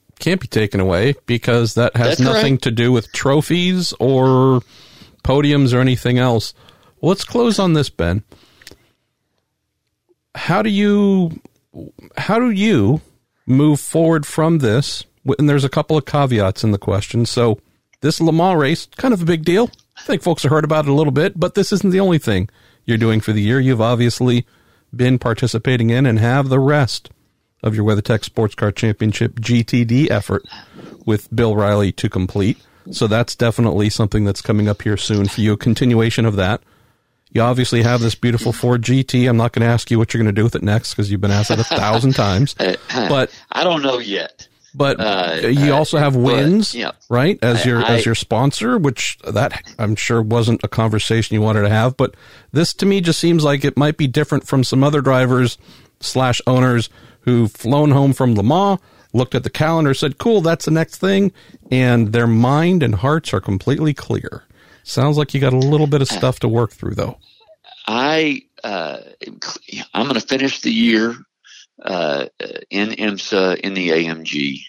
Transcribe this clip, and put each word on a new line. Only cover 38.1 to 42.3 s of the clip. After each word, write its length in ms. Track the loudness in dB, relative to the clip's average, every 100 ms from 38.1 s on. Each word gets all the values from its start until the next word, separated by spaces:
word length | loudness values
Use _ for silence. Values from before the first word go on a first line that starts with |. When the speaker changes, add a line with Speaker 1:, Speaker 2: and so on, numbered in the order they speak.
| -2
Speaker 1:
beautiful 380 | -2 -2 -2
Ford 300 | -2 0 0
G 200 | 2 0
T. 220 | 0 0 2
I'm 100 | 2
not 160 | 0
gonna 140 | 0 0
ask 240 | 0 0
you 80 | 0
what 160 | 0
you're 80 | 0
gonna 100 | 0
do 120 | 2
with 120 | 0 0
it 80 |
next 300 | 0 -2 -2
'cause 160 | -4 -2
you've 100 | -2
been 120 | 0
asked 180 | 0 0
that 100 | 0
a 40 |
thousand 500 | -2 -2 0 2 2
times. 420 | 2 2